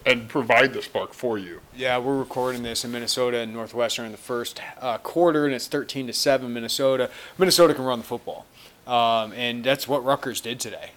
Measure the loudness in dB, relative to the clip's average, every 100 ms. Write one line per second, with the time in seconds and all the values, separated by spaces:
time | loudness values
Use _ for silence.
0 | 0 0 0 -2 4 4 4 0 -4 -4
1 | -4 -6 -4 -4 -6 -14 -16 -6 -2 0
2 | 0 -2 -2 -4 -4 -4 -6 -6 -6 -6
3 | -4 -2 0 0 -4 -8 -6 -2 -2 -2
4 | -8 -12 -6 -6 -6 -10 -14 -8 -6 -6
5 | -2 4 4 4 2 -2 -4 -4 -4 -6
6 | -6 0 2 2 0 -6 -4 0 2 2
7 | 0 -6 -14 2 4 8 8 6 0 -2
8 | -4 -10 -8 -12 -16 -20 -20 -18 0 4
9 | 4 2 0 -4 -4 0 0 0 0 0
10 | 2 0 -2 -6 -6 -8 -8 -10 -14